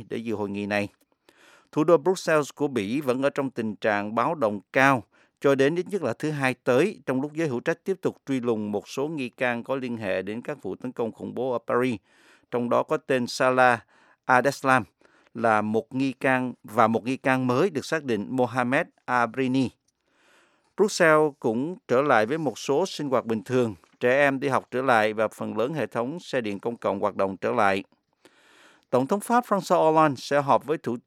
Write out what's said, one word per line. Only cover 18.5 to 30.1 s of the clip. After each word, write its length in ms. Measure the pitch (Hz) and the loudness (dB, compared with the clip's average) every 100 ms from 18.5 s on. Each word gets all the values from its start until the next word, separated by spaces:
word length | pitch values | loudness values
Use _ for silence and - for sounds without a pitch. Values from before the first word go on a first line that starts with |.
| 127 123 139 180 _ - | 0 0 0 -2 _ -2
Abrini. 640 | 123 117 123 131 135 117 - _ _ _ _ _ _ _ _ _ - | 0 0 -2 -2 0 -2 -4 _ _ _ _ _ _ _ _ _ -2
Brussels 560 | 208 - 160 156 151 - | -2 4 6 6 4 0
cũng 380 | 127 113 156 185 - | -2 -2 -4 -8 0
trở 140 | 127 | 2
lại 240 | 139 113 107 | 4 4 2
với 120 | 160 | -2
một 220 | 143 - | -4 -4
số 260 | - 143 190 | -2 0 0
sinh 240 | - 147 | -6 -2
hoạt 160 | 120 110 | -2 0
bình 180 | 113 | -4
thường, 320 | - 127 113 92 _ _ | 0 0 0 -4 _ _
trẻ 180 | 123 135 | 2 4
em 220 | 143 135 | 4 2
đi 80 | 135 | 0
học 200 | 120 - | -2 -2
trở 100 | 123 | -2
lại 320 | 135 113 110 | 2 4 2
và 140 | 110 107 | 0 -2
phần 300 | - 110 107 | -2 -6 -4
lớn 160 | 131 | -4
hệ 140 | 147 107 | -4 -4
thống 320 | 120 123 175 | -4 -4 -8
xe 220 | - 135 | -6 -6
điện 180 | 107 98 | -4 -6
công 160 | 120 117 | -8 -4
cộng 220 | 104 98 | -4 -2
hoạt 160 | 101 92 | -2 -2
động 220 | 98 95 | -4 -2
trở 140 | 110 | -2
lại. 320 | 120 98 98 - _ _ _ - _ _ _ - _ _ | 2 2 2 -4 _ _ _ -20 _ _ _ -20 _ _
Tổng 180 | 127 135 | 0 0
thống 120 | 202 | -2
Pháp 260 | - 240 - | 0 0 2
François 400 | 196 - 170 160 | -2 2 2 4
Hollande 340 | 156 156 | 6 4